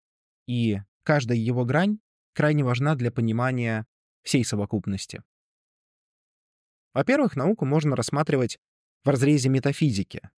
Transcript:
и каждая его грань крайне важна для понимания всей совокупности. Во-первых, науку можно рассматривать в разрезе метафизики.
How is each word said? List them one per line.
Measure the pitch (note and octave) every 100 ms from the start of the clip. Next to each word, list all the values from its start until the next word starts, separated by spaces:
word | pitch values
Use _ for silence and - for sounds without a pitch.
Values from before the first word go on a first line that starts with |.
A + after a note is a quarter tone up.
| _ _ _ _ -
и | B2 A#2 G2 G2+ _
каждая | - D3 A#2 A#2+
его | A2+ B2 A#2+
грань | C#3+ G3 G#3+ _ _ _
крайне | - D3+ D3+
важна | C3 A#2+ C#3+ D3
для | A#2+
понимания | B2 A2+ A2+ B2+ B2+ A#2 A2 G#2+ _ _ _
всей | - C3+ A#2
совокупности. | G#2 G2+ G#2+ G2+ G2 - - - _ _ _ _ _ _ _ _ _ _ _ _ _ _ _ _
Во-первых, | C3 C#3 C#4 B3 -
науку | D3 A3+ C3
можно | D3+ D3 A#2+
рассматривать | A2+ C#3+ D#3 C#3 A#2+ - _ _ _ _
в | C3+
разрезе | C#3 C3+ D3 C3
метафизики. | C3 C#3 C#3+ D#3 G2+ F#2+ - -